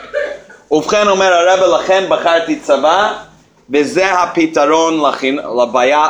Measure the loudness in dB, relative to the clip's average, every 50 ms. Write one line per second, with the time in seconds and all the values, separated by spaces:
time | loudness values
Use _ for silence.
0 | -14 -8 -8 -6 -6 -8 -10 -14 -18 -20 -20 -16 _ -2 -2 -2 0 0 0 0
1 | 2 2 2 2 2 2 2 4 4 4 2 4 2 2 2 0 0 0 0 0
2 | 0 0 -2 0 0 0 0 0 0 -2 -6 -4 -2 -2 0 2 2 2 2 2
3 | 0 -2 -4 -8 -14 -20 -20 _ _ _ _ _ _ -4 -2 0 0 0 0 -2
4 | 0 0 0 -2 -2 -2 0 -2 -2 0 0 0 0 2 2 2 2 0 0 0
5 | 0 -2 -2 -2 -4 -4 -4 -4 -6 -6 -2 -2 -2 0 0 0 2 2 2 2
6 | 0 0